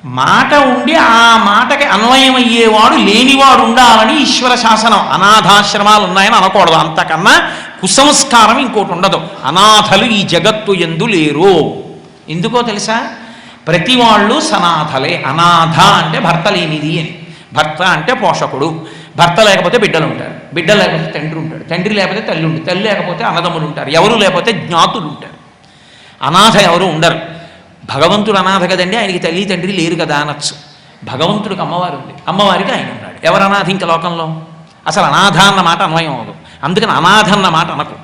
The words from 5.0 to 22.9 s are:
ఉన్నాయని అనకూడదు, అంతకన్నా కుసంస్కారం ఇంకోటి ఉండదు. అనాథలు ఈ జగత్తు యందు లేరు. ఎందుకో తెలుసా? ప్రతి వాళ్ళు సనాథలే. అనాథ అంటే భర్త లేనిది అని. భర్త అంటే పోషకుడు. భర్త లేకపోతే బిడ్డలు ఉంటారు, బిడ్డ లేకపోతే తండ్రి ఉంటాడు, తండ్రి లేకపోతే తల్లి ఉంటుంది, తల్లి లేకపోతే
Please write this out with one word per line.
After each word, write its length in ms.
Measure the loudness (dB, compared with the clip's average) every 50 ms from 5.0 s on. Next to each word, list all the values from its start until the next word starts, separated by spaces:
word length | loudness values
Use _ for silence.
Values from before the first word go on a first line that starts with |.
| 0 -2 -2 2 4 4 4 4 4 4 4 4 2 0 -2 0 2 4 4 2 2
ఉన్నాయని 300 | 0 0 0 2 4 2
అనకూడదు, 400 | 2 2 2 2 2 2 4 2
అంతకన్నా 760 | 2 0 0 -2 -4 -2 -2 -2 0 2 4 4 4 2 -2 -8 -12 -14 -16 -12 -8
కుసంస్కారం 760 | -4 0 2 2 4 4 2 0 0 2 4 4 4 4 2 0
ఇంకోటి 340 | -2 -2 -2 -4 -4 -4
ఉండదు. 280 | -4 -2 -2 -2 -2 -2 -6 -10 -14 -8 -6
అనాథలు 600 | -2 0 2 4 4 4 4 4 2 2 2 2
ఈ 180 | 0 0 -2
జగత్తు 500 | -2 0 -2 0 0 0 -2 -2 -2 -2
యందు 320 | -2 -2 -2 -4 -2 -4 -2
లేరు. 800 | -2 0 0 0 0 0 2 4 4 4 4 2 -2 -4 -10 -14 -16 -18 -20 -20 -20 -20 -20 -14 -10
ఎందుకో 340 | -8 -6 -4 -2 -2 -2
తెలుసా? 460 | -2 -2 -6 -6 -4 -4 -4 -4 -4 -8 -12 -16 -18 -20 -20 -20 -20 -20 -20 -12 -4
ప్రతి 300 | -2 -2 -2 0 0 2
వాళ్ళు 440 | 4 4 4 4 4 2 2 0 0
సనాథలే. 840 | -2 -2 -2 0 0 0 0 0 -2 -4 -4 -4 -2 -4 -4 -4 -4
అనాథ 540 | -4 -2 2 2 4 4 4 2 2 2 4
అంటే 380 | 4 4 4 2 0 -2 -4 -2
భర్త 300 | -2 -2 -2 0 -2 -2
లేనిది 520 | -2 -2 -4 -4 -6 -6 -4 -4 -4 -4
అని. 180 | -6 -8 -12 -18 -20 -20 -20 -20 -20 _
భర్త 300 | -2 -2 -2 -2 -2 -2
అంటే 320 | -2 0 0 0 -2 -4 -2
పోషకుడు. 880 | 0 -2 -2 -2 -2 -4 -6 -4 -4 -4 -4 -4 -8 -12 -14 -18 -20 -20 -14 0
భర్త 240 | 0 0 2 2 2
లేకపోతే 380 | 2 4 2 2 0 0 0 0
బిడ్డలు 280 | 0 0 0 -2 -2
ఉంటారు, 480 | -2 -6 -8 -10 -12 -14 -16 -18 -8 -8
బిడ్డ 160 | -4 0 2
లేకపోతే 480 | 2 2 2 0 -2 -4 -6 -6 -8 -8
తండ్రి 200 | -8 -8 -8 -8
ఉంటాడు, 260 | -10 -10 -10 -12 -10
తండ్రి 300 | -8 -6 -4 -4 -2 -2
లేకపోతే 260 | -2 -2 -2 -4 -6
తల్లి 240 | -6 -6 -4 -2 -2
ఉంటుంది, 200 | -2 -4 -4 -4
తల్లి 200 | -4 -4 -4 -2
లేకపోతే 400 | -2